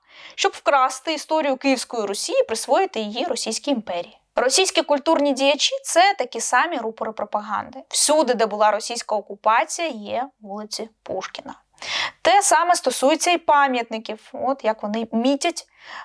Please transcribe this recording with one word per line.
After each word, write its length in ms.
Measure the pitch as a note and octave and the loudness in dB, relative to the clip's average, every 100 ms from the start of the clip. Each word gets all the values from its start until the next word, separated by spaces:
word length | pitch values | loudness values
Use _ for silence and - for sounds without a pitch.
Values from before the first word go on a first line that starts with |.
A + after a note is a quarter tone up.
| _ - - - | _ -20 -14 -2
щоб 160 | F#4+ | -2
вкрасти 640 | - - C#4 C4 D4 E4 | -2 2 4 4 0 -6
історію 440 | D4+ - D#4 C#4+ C4 | -6 -2 0 0 0
Київської 480 | C#4 B3+ - A#3+ G3+ | 0 0 -2 -6 -4
Русі 280 | G3+ - | -4 -2
і 100 | C5 | 0
присвоїти 560 | B4 A3+ - D4+ F#4+ A3 | 0 -2 0 2 2 -2
її 260 | G#3 A#3 F4 | -6 -4 -4
Російській 460 | A3+ A3 A3 C#4+ | -4 -4 -4 -2
імперії. 460 | B3 G#3 F3 F3 - _ - | -4 -2 -8 -8 -14 _ 0
Російські 440 | B3 F#4 F#4+ E4+ | 2 2 2 0
культурні 520 | D4+ C#4+ D#4+ D#4+ C#4+ | 0 0 2 2 2
діячі — 420 | C4 C#4 D4 - C5+ | 2 2 2 0 -4
це 300 | - E4 G4 G4 | -2 4 4 2
такі 240 | B3 A3+ | -4 -6
самі 360 | - B3+ D#4+ C#4+ | 0 2 2 -2
рупори 340 | A3 A3 A3 | -6 -6 -8
пропаганди. 720 | G#3+ G#3 G#3 G#3 G3+ - C4+ - | -8 -6 -6 -4 -6 -6 -14 -8
Всюди, 440 | - - D4+ B3+ | -2 2 4 4
де 120 | A#3 A3 | 2 0
була 260 | G#3 G#3+ | 2 2
російська 440 | G#3 - A#3 - G#3+ | 2 -4 -8 -4 -6
окупація, 720 | - G3+ A3 A#3 D#4+ - E4 | -6 -4 2 2 2 -2 -6
є 400 | A3+ G3+ A3 C#4 _ | -6 -6 -6 -6 _
вулиці 480 | G#3 G3+ G#3+ - A3 _ | -14 -12 -10 -10 -10 _
Пушкіна. 520 | - F#3 - - - - _ - - - - - | -10 -8 -8 -12 -16 -18 _ -16 -8 -4 -6 -2
Те 200 | D#4+ G4 | 4 4
саме 340 | G4 D#4+ F4 E4+ | 6 4 4 2
стосується 560 | C4 - C4 D#4 F4 | 0 2 2 2 2
і 60 | E4+ | 0
пам'ятників, 920 | - C#4+ C#4 B3 A3+ A3 A3+ A3 - | 4 4 4 0 -4 -8 -10 -12 -12
от 300 | - A#3+ C4+ G#3+ | -6 -4 -2 -2
як 180 | A3 | -2
вони 240 | G#3 A3 A3+ | -4 -4 -2
мітять 560 | A3+ B3+ C#4 F4 E4 - _ - - | 0 0 0 -2 -4 -12 _ -18 -18